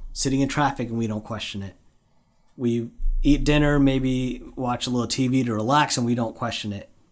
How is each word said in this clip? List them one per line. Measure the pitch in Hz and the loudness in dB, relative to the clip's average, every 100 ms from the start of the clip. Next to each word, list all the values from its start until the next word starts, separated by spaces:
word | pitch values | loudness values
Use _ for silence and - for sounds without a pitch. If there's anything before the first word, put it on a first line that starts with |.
| - | -10
sitting | - 139 135 | -4 0 2
in | 135 | 0
traffic | - 139 127 117 | 2 0 0 -4
and | 113 | -2
we | 113 | -2
don't | 107 | -4
question | - 107 - 101 | -6 -8 -8 -8
it. | 98 - _ _ _ _ _ _ _ - | -10 -14 _ _ _ _ _ _ _ -4
We | 120 117 117 - - - | -2 0 -4 -2 0 2
eat | 143 143 | 4 4
dinner, | 127 147 147 147 | 4 4 4 4
maybe | 135 135 131 127 127 123 - - | 4 4 0 0 -2 -6 -12 -6
watch | 123 120 131 | -4 -4 -2
a | |
little | 123 113 | -2 0
T | - 131 | 0 2
V | 131 | 2
to | 120 | 2
relax | 107 110 147 147 - | 0 2 2 2 0
and | 117 | 0
we | |
don't | 120 113 | 0 -2
question | - 117 - 107 | -4 -6 -6 -6
it. | 101 - _ _ | -8 -12 _ _